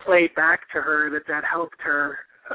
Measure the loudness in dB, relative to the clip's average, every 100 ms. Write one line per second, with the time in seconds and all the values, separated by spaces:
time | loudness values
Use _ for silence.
0 | 2 4 4 2 2 2 -2 -4 -2 0
1 | 0 -4 -4 -4 -2 -4 -4 -6 -2 -2
2 | -2 -6 -16 _ -14